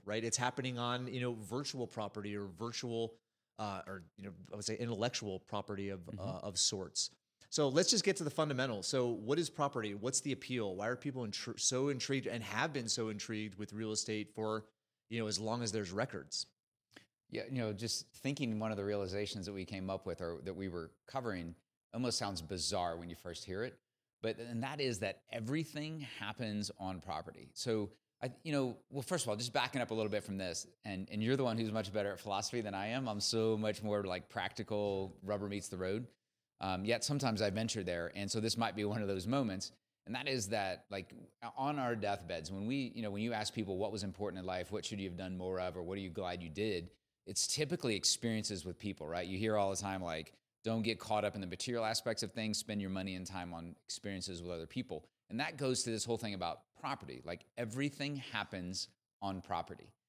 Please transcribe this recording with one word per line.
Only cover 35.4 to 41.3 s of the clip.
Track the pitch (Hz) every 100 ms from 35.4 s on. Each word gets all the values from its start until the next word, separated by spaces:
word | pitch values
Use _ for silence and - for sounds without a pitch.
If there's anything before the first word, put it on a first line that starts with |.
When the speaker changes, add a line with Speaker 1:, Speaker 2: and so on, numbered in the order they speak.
| 101
Speaker 2:
meets | 101 -
the | 92
road. | 92 110 123 _ _ _ _ -
Um, | 95 92 104
yet | 117
sometimes | - 147 127 104
I | 104
venture | 98 113 110
there, | 90 87 85 98
and | 98
so | 113
this | 110 117
might | 113 95
be | 104
one | 113
of | 101
those | 95 92
moments. | 139 113 95 - - _ _ -
And | 123
that | 139
is | 131 98
that, | 107 95 90 -
like, | 98 90 - -